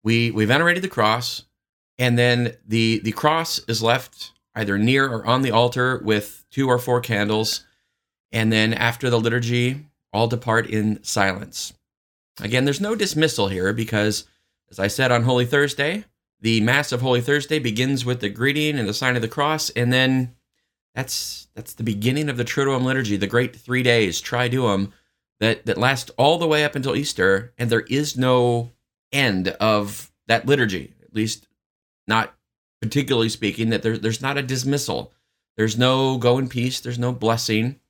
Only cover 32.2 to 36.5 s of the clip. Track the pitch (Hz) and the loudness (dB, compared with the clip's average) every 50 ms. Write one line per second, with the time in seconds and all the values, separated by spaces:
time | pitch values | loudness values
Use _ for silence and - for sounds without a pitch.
32.2 | 110 - _ _ _ _ _ _ _ _ _ _ 117 107 - 143 135 123 135 117 | 0 -2 _ _ _ _ _ _ _ _ _ _ -8 -2 -2 -2 0 2 2 2
33.2 | 113 113 110 - 113 101 87 107 113 113 113 101 - 113 113 - 104 113 110 - | 2 0 -2 -2 -4 -4 -2 0 -2 0 0 0 0 -2 -2 -2 -2 -4 -4 -2
34.2 | 131 135 139 143 135 127 131 127 123 135 143 139 139 - 85 113 101 - _ _ | -4 -4 -4 -4 -4 -4 -4 -2 -2 -2 -2 -2 -2 -4 -4 -6 -6 -10 _ _
35.2 | _ _ _ _ _ _ _ - 110 110 107 117 123 127 131 135 135 131 131 123 | _ _ _ _ _ _ _ -2 -2 0 2 2 2 4 4 2 2 0 0 2
36.2 | 120 123 123 135 135 123 | 2 2 2 2 0 -4